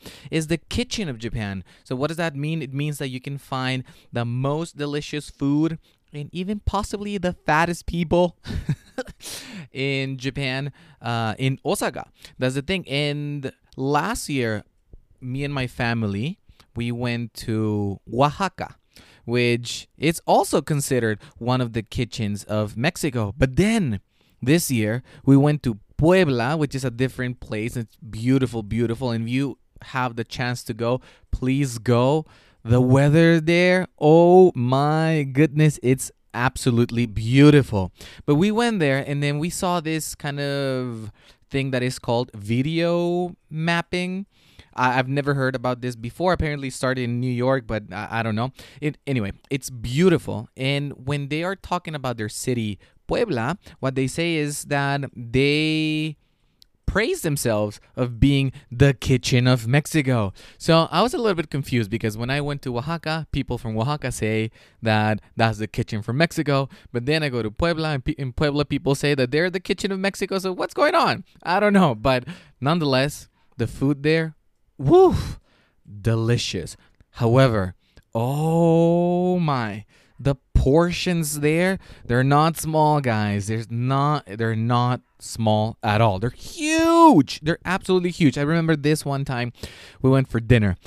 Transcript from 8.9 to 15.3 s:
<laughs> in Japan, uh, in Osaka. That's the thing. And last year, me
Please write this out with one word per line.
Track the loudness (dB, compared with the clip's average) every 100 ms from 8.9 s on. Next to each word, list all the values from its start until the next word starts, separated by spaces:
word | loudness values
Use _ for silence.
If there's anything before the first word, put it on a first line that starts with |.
| -14 -14
<laughs> | -14 -16 -16 -16 -16 -12
in | -6 -2 -2 -4 -6
Japan, | -8 -6 -4 -4 -8 -12 -20 _
uh, | -6 -2 -4 -2
in | -2 -2
Osaka. | -2 -2 -4 -6 -14 _ -18 -4
That's | -4
the | -4
thing. | -4 -6 -4
And | -2 -2 -4 -6 -8 -10 -12 _ -6
last | -2 0 -2 -6 -4
year, | -2 -2 -4 -8 _ _ -20 _ _
me | -10